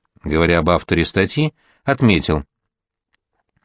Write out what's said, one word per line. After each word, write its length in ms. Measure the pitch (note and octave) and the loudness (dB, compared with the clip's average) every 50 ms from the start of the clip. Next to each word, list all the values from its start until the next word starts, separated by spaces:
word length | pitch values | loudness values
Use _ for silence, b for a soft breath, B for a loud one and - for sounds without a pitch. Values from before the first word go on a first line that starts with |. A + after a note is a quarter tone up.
| _ _ _ _ - | _ _ _ _ -8
говоря 340 | - D2 D#2+ E2 E2 E2+ E2+ | -2 0 0 2 2 2 2
об 120 | D#2+ E2+ | 2 2
авторе 340 | F2 E2 - - - E2 E2 | 0 0 0 -2 -2 -2 -2
статьи, 500 | - - G2 G2 G#2 - D3 D3+ D3+ - _ _ _ _ _ _ | -2 -2 -2 -2 -2 -2 -4 -4 -4 -4 _ _ _ _ _ _
отметил: 600 | - C#3 C3 C3 A2+ G2 D#2+ - - D#2+ D2+ C#2+ - _ _ _ _ _ _ _ _ _ _ _ _ _ _ _ _ _ _ _ _ _ _ _ | -4 -2 0 2 2 2 2 0 -2 -2 -4 -4 -8 _ _ _ _ _ _ _ _ _ _ _ _ _ _ _ _ _ _ _ _ _ _ _